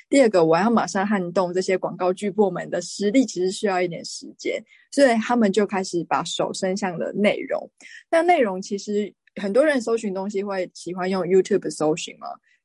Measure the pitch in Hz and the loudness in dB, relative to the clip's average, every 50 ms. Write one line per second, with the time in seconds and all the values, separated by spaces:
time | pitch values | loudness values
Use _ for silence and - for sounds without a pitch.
0 | - - 269 277 254 220 190 175 165 160 160 170 196 240 233 185 143 - - 196 | -4 2 4 6 6 6 6 4 6 6 6 4 4 4 4 2 2 0 -2 -2
1 | 196 202 214 190 175 175 175 196 180 175 175 185 185 196 190 180 - 156 170 190 | 0 0 0 -2 -2 -2 0 0 0 0 -2 -2 0 0 0 0 -2 -4 -4 -2
2 | 185 180 185 - 208 202 175 214 208 185 175 160 160 156 - 175 175 - - - | -2 -2 -2 -2 -4 -2 0 2 2 0 0 -4 -6 -6 -6 -6 -6 -6 -6 -4
3 | 196 208 202 269 226 214 - 175 180 190 208 - 220 196 185 180 180 175 160 - | -2 2 4 2 2 2 0 -2 -2 -2 -2 -2 -2 -2 0 0 -2 -2 -4 -8
4 | 214 - - - - - - - - - - - - _ _ _ _ _ - 277 | -12 -12 -14 -14 -16 -18 -16 -8 -6 -6 -6 -6 -8 _ _ _ _ _ 2 4
5 | 277 247 233 220 220 - 240 240 220 196 190 214 202 190 202 185 185 - 180 170 | 4 6 4 2 0 2 2 4 4 4 4 2 0 0 0 -4 -4 -4 -4 -4
6 | 160 - 156 131 170 - - - 160 - - - 190 185 190 214 202 180 170 170 | -2 -2 -2 -2 -2 -2 -4 -4 -4 -4 -4 -4 -4 -4 -2 -2 -4 -4 -4 -4
7 | - 76 - 202 208 196 - - - - - - - - _ _ - - - - | -6 -4 -2 0 2 2 0 0 -4 -6 -6 -6 -6 -10 _ _ -20 -20 -20 -20
8 | - _ 330 330 330 359 349 302 233 196 185 185 - - 202 196 - 208 208 208 | -6 _ 0 2 4 4 4 4 2 0 -2 -6 -6 -6 -8 -8 -4 -4 -2 -2
9 | 208 180 - _ _ _ - 202 208 196 202 254 311 311 285 254 226 226 226 226 | -2 -4 -8 _ _ _ -10 -6 -4 2 4 4 4 4 2 0 0 -2 -2 -2
10 | 226 196 185 190 190 208 208 190 202 202 196 185 175 - - - - 170 185 180 | -2 -4 -4 -4 -6 -4 -4 -4 -4 -4 -4 -4 -6 -6 -10 -12 -12 -10 -6 -4
11 | 180 185 190 190 165 175 190 190 185 - 202 - - 156 151 - 151 156 160 165 | -4 -2 -2 -2 0 4 4 4 4 4 0 -2 -2 -4 -4 -2 0 0 0 -2
12 | - - - - - - - - _ _ _ _ | -4 -10 -14 -14 -14 -14 -14 -16 _ _ _ _